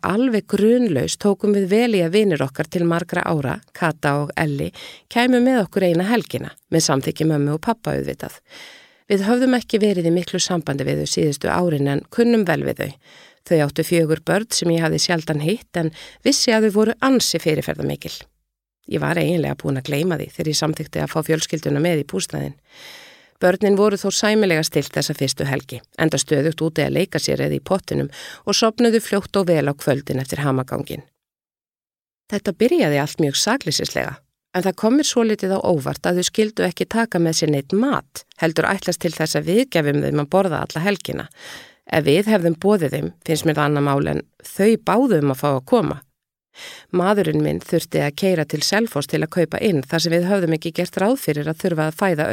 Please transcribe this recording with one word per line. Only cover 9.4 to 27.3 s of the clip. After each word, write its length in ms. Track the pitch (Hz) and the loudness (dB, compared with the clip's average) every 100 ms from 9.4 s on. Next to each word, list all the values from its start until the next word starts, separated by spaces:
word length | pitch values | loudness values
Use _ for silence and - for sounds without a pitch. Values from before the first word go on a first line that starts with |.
| 254 247 | 4 2
ekki 240 | - 214 | 0 0
verið 300 | 208 180 165 | 2 2 2
í 20 | |
miklu 280 | 175 175 185 | 0 0 -4
sambandi 440 | - 180 151 143 | -2 -2 -2 -4
við 160 | 139 147 | -2 -2
þau 120 | 147 | -2
síðustu 340 | - 156 143 - | 0 0 0 -2
árin 360 | - 175 147 139 | 0 0 0 0
en 160 | 139 - | -2 -2
kunnum 320 | - 233 233 180 | 0 4 4 2
vel 120 | 147 143 | 0 -2
við 160 | - | -4
þau. 80 | - - _ - - _ | -6 -10 _ -20 -20 _
Þau 140 | - 165 | 0 2
áttu 200 | 143 - 156 | 2 -2 0
fjögur 320 | 170 156 156 | 2 2 0
börn 280 | - 180 226 | 0 -2 -2
sem 180 | - 170 | -2 0
ég 120 | 165 | 0
hafði 160 | 160 156 | 0 0
sjaldan 420 | - 170 156 151 | 0 -2 -2 -2
hitt 360 | 156 226 - 180 | -2 -4 -4 -4
en 100 | 160 - - - | -4 -6 -16 -4
vissi 280 | - 285 - | 0 2 2
að 160 | 220 220 | 4 4
þau 80 | 196 | 4
voru 240 | 220 - | 2 0
ansi 360 | 269 254 - 165 | 2 2 2 0
fyrirferðarmikil. 720 | 165 151 - 151 143 143 - - - _ _ _ _ _ - | 0 0 -2 -4 -6 -6 -10 -14 -18 _ _ _ _ _ -8
Ég 80 | 156 | -4
var 160 | 147 165 | -2 0
eiginlega 400 | 156 175 143 143 | 0 0 -2 -4
búin 240 | 151 135 | -4 -4
að 80 | 131 | -4
gleyma 320 | 143 180 156 | -2 -2 -2
því 80 | - - | -6 -6
þegar 160 | 156 | -4
ég 80 | 151 | -2
samþykkti 420 | 156 156 151 151 | -2 -4 -8 -6
að 80 | 151 | -4
fá 60 | 160 | -4
fjölskylduna 560 | 156 156 - 156 147 143 | -2 -2 -2 -4 -2 0
með 240 | 170 160 | 0 0
í 20 | 143 | -2
bústaðinn. 440 | 190 - 147 139 - _ - - - - - _ _ | -6 -6 -6 -8 -10 _ -20 -20 -20 -20 -20 _ _
Börnin 340 | 180 185 202 202 | 0 2 2 4
voru 220 | 208 196 | 4 2
þó 80 | 196 | -2
sæmilega 480 | - 214 214 190 156 | 0 2 2 2 2
stillt 300 | 160 147 139 | 0 -2 -2
þessa 200 | - 143 151 | -2 -4 -2
fyrstu 280 | 135 - 143 | -4 -2 -4
helgi, 320 | 135 - 120 - - | -4 -6 -14 -14 -4
enda 180 | 160 135 | 0 0
stöðugt 420 | - 143 156 160 | 0 0 0 -2
úti 200 | 160 160 | -2 -2
að 100 | 139 143 | 0 0
leika 240 | 190 151 | -2 -2
sér 220 | - | -2